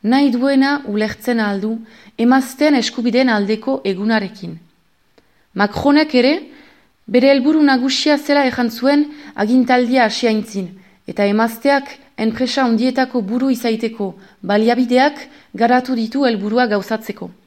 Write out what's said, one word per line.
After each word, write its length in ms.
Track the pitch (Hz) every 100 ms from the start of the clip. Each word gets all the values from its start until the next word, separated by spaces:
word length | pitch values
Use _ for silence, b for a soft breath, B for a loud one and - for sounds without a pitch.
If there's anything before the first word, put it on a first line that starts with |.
nahi 280 | 208 262 285
duena 520 | 240 269 269 269 285 277
ulertzen 540 | 208 214 - - 233
ahal 180 | 214 196
du 120 | 214 226 B B B -
emazteen 600 | 233 262 262 - 302 277
eskubideen 540 | 220 - 240 233 262
aldeko 460 | 214 202 220 269 269
egunarekin. 680 | 196 185 208 220 190 - 175 165 _ _ _ _ _ _ _ _ _
Macronek 600 | - 208 - 285 285 302
ere 200 | 254 254 339 - B B B B _ -
bere 240 | 226 269
helburu 300 | 277 262 311 285
nagusia 520 | 262 262 262 302 285
zela 260 | 294 285 269
erran 240 | 254 240
zuen 360 | 226 254 294 294 B B
agintaldia 680 | - 214 254 247 247 240 262
hasi 240 | 220 220 233
aintzin, 380 | 214 208 196 180 b b b -
eta 200 | 185 202
emazteak 640 | 208 226 226 277 277 277 - b -
enpresa 480 | 220 226 254 277
handietako 580 | 254 226 254 254 254 254
buru 280 | 190 240 269
izateko 600 | 247 240 220 226 226 196 - B B
baliabideak 840 | 185 208 226 240 240 247 285 294 - B B
garatu 420 | 190 226 247 254 247
ditu 260 | 220 269 262
helburua 380 | 220 202 233 247
gauzatzeko. 640 | 208 190 220 220 208 180 -